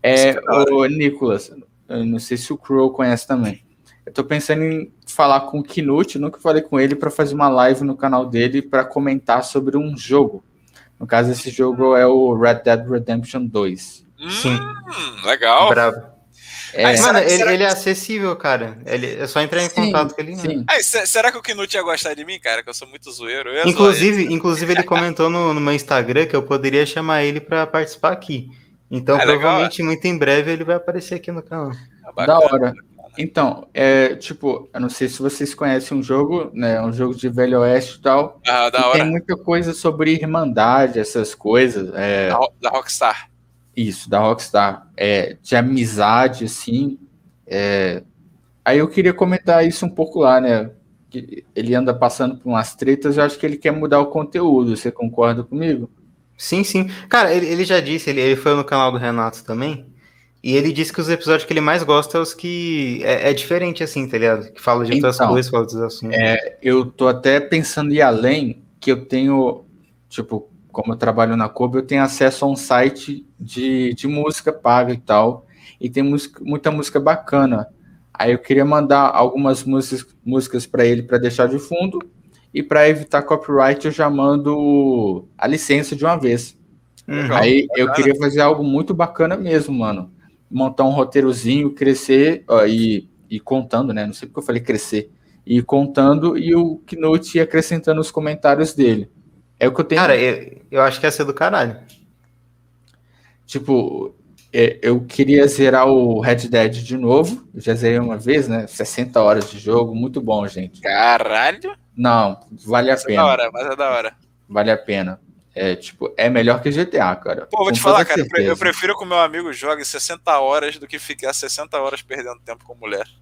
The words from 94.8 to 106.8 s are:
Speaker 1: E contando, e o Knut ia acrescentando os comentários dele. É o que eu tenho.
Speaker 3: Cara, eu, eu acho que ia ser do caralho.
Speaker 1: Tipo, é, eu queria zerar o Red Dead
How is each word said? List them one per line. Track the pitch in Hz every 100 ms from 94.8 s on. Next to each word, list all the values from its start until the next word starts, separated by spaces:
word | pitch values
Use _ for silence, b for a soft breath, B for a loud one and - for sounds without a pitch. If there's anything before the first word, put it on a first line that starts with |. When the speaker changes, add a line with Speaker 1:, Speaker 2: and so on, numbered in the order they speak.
| - 107 104 b b b -
Speaker 1:
E | 123
contando, | 120 139 139 143 139 147 165 -
e | 165 170
o | 170 156 _
Knut | 165 156 160 165 170
ia |
acrescentando | 160 160 156 165 160 156
os | 156
comentários | - 151 147 151 143 156
dele. | 151 127 107 98 _ _ _ _ _
É | 123
o |
que | 127
eu | -
tenho. | 165
Speaker 3:
Cara, | 180 127
eu, | 127 113 - - _
eu | 139
acho | 135 131
que | 151
ia |
ser | 139 143
do | 139
caralho. | 165 196 123 107 - _ _ _ _ _ _ _ _ _ _ _ _ _ _ _ _
Speaker 1:
Tipo, | 139 - 131 95 - - _ _ _ _
é, | 120 117 -
eu | 113 123 123
queria | - 135 143 139
zerar | 139 135 131 131
o | 135 120 113
Red | 117 120 120
Dead | 117 110 117